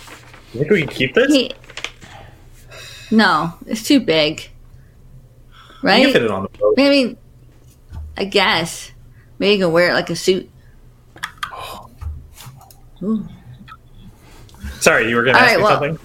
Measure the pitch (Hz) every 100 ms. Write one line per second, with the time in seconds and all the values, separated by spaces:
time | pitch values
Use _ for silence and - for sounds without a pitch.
0 | - - - - - 113 156 202 131 -
1 | 127 - 277 294 - - - - - -
2 | - - - - - - - - - -
3 | - 220 202 160 165 - - 220 - 285
4 | - 160 151 156 - - - - - -
5 | - - - - - - - - - 214
6 | 277 202 117 95 98 - 208 220 277 277
7 | 240 - - - - - - - - -
8 | - - 196 202 190 180 170 - - -
9 | - - - - 190 208 180 165 175 131
10 | 175 165 - 185 - - - - - _
11 | _ - - - - - - - - -
12 | - - - - - - - - - -
13 | 185 220 175 - - - - - - -
14 | - - - - - - - - - 143
15 | 113 120 120 123 247 202 208 - 143 160